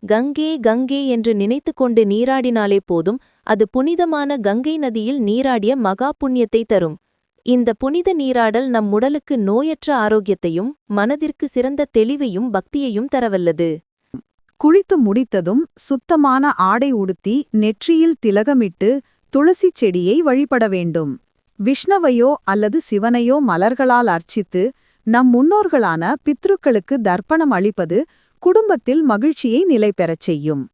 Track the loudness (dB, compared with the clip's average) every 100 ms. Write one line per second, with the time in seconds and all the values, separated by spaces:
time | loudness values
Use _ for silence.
0 | 0 0 0 -2 -4 -2 0 0 -2 -2
1 | -2 -2 0 0 0 -2 -4 -2 0 2
2 | 2 2 0 0 0 0 0 0 0 -2
3 | -2 -4 _ _ -4 -2 0 0 -2 0
4 | 0 0 -2 -2 0 -2 -2 -4 -4 -4
5 | -4 -2 0 0 0 0 0 0 0 -2
6 | -4 -4 -4 -2 0 -2 0 0 0 -6
7 | _ _ _ _ 0 2 2 -2 -2 0
8 | 0 0 0 0 0 0 0 -2 0 0
9 | 0 -2 -2 -2 0 0 0 -4 -2 0
10 | 2 0 0 -4 -2 -4 -6 -8 _ -2
11 | 0 -2 -4 -6 -6 -2 -4 -2 -2 0
12 | 0 0 -4 -4 -4 -4 -4 -6 -4 -4
13 | -4 -2 -2 0 -2 0 -2 -4 _ _
14 | _ -20 -20 _ _ _ 0 0 2 0
15 | 2 0 -2 -4 -2 -2 -2 -4 -4 -4
16 | _ 2 2 2 0 0 0 0 0 -2
17 | -2 -4 -2 -4 -4 -4 -4 -4 0 2
18 | 2 2 0 0 2 2 0 0 0 0
19 | -4 _ _ 2 2 4 0 2 0 0
20 | 0 2 2 0 0 0 0 0 -2 -2
21 | -4 -8 _ _ _ _ -2 -2 0 2
22 | 2 4 2 0 -2 0 0 -2 -2 -2
23 | 0 0 2 2 2 2 0 0 2 2
24 | 2 -2 -4 -6 -4 -2 -2 -4 _ _
25 | 0 4 4 4 4 2 2 0 0 -2
26 | -2 -2 -2 -4 -2 0 2 0 -2 -2
27 | 0 -2 0 0 2 2 0 -2 -2 -2
28 | -2 _ _ _ 2 4 4 0 0 0
29 | 2 2 0 -2 0 0 2 2 2 0
30 | -2 -2 -4 -4 -2 -4 -6